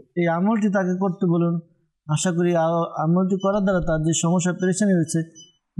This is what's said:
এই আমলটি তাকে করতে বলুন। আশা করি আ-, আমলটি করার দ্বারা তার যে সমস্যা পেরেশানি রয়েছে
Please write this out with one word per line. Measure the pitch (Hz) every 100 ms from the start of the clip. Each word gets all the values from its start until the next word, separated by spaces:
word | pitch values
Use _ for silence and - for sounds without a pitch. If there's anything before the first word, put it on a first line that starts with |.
| - -
এই | 170
আমলটি | 165 196 226 208
তাকে | 196 185 185
করতে | 196 - 180
বলুন। | 170 170 170 - _ _ _ -
আশা | 151 190
করি | 165 175 170
আ-, | 165 170 170 -
আমলটি | 156 175 185 190
করার | 196 208
দ্বারা | 196 180
তার | 165 160
যে | 156
সমস্যা | 156 170 180 175
পেরেশানি | - 185 180 208
রয়েছে | 180 156 165 160 - - _ _ -